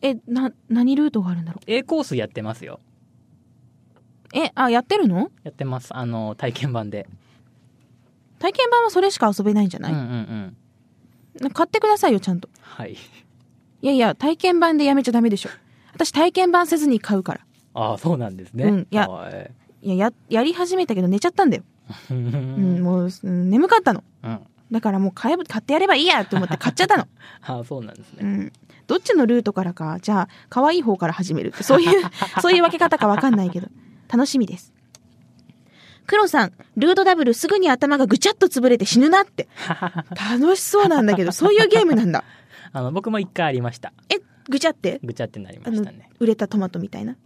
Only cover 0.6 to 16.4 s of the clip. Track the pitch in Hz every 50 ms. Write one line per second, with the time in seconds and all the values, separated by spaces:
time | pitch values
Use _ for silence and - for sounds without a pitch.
0.6 | _ _ 226 233 240 254 269 277 302 302 294 220 190 175 180 170 165 165 170 196
1.6 | _ - 214 247 262 - 330 320 277 - 147 123 107 107 _ - 110 107 113 -
2.6 | - - - - _ _ _ _ _ _ _ _ _ _ _ _ _ _ _ _
3.6 | _ _ _ _ _ _ _ _ _ _ _ _ _ _ - 262 320 277 - -
4.6 | 254 247 233 240 247 _ 392 415 381 226 175 175 185 - _ _ _ 156 - _
5.6 | 139 135 127 127 123 - - 127 127 120 117 113 110 107 107 _ - 127 120 -
6.6 | 127 143 123 117 110 104 101 104 - - - - _ _ _ _ _ _ _ _
7.6 | _ _ _ _ _ _ _ _ _ _ _ _ _ _ _ _ - 349 392 -
8.6 | 523 480 480 480 466 453 - 359 370 392 381 - - 214 202 - 202 208 208 214
9.6 | 208 190 180 - - - 160 156 135 123 123 120 110 107 113 107 101 95 - -
10.6 | _ _ _ _ _ _ _ _ _ _ _ _ _ _ _ - 254 269 269 -
11.6 | 330 349 - 427 427 427 427 415 - 359 233 196 190 - 185 175 - - _ _
12.6 | _ - - - - 98 95 - - - _ - _ _ _ _ _ _ _ _
13.6 | _ _ _ _ - 269 277 262 240 214 170 _ - 294 330 320 - 370 359 339
14.6 | 339 330 320 302 294 277 277 277 269 254 220 233 233 233 208 196 - - - -
15.6 | _ _ _ _ _ _ _ - 330 - - 277 320 359 349 370